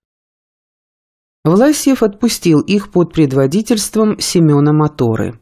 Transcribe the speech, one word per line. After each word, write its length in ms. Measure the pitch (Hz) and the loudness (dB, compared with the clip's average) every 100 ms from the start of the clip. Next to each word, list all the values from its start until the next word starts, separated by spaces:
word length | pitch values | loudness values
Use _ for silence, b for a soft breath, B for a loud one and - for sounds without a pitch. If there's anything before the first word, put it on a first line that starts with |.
| _ _ _ _ _ _ _ _ _ _ _ _ _ _ | _ _ _ _ _ _ _ _ _ _ _ _ _ _
Власьев 580 | 156 185 277 294 277 262 | 0 2 2 2 0 0
отпустил 600 | 214 202 233 - 175 151 | -2 -2 -4 -2 0 0
их 300 | - 202 202 | 0 -2 -2
под 220 | 180 170 | -2 0
предводительством 1040 | - 147 135 135 185 220 220 - 214 214 - | 0 0 0 0 -2 -2 -4 -2 -2 -2 -2
Семёна 540 | - 180 160 143 147 | -4 0 2 2 2
Моторы. 680 | 151 151 - 120 110 95 113 | 2 0 -2 -2 -2 -6 -10